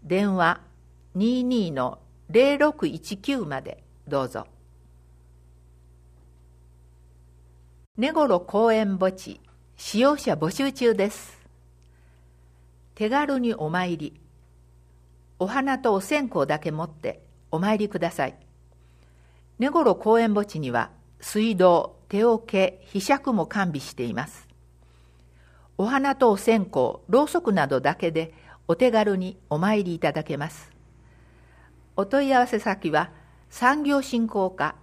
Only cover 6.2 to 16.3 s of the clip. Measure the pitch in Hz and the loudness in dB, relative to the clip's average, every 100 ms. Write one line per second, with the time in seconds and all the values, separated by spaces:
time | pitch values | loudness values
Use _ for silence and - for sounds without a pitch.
6.2 | - - - - - - - _ - - | -20 -20 -20 -20 -20 -20 -20 _ -20 -20
7.2 | - - - - - - _ - 254 320 | -20 -20 -20 -20 -20 -20 _ -4 -2 2
8.2 | 285 180 180 202 226 220 208 190 185 185 | 2 2 0 2 4 4 0 0 -2 -2
9.2 | - - _ _ _ _ - 202 262 285 | -16 -18 _ _ _ _ -6 2 2 2
10.2 | 247 165 156 - 277 269 240 202 202 - | -2 -2 -2 -2 -4 0 0 2 0 -2
11.2 | - - _ _ _ _ _ _ _ _ | -20 -20 _ _ _ _ _ _ _ _
12.2 | _ _ _ _ _ _ _ - 214 269 | _ _ _ _ _ _ _ -6 -2 0
13.2 | 294 277 240 220 156 170 180 165 151 - | 0 0 -2 -2 -4 -2 -2 -4 -8 -14
14.2 | - _ _ _ _ _ _ _ _ _ | -20 _ _ _ _ _ _ _ _ _
15.2 | _ _ 185 254 269 262 262 196 190 302 | _ _ -4 -2 -2 -2 0 0 0 -2
16.2 | 262 | -2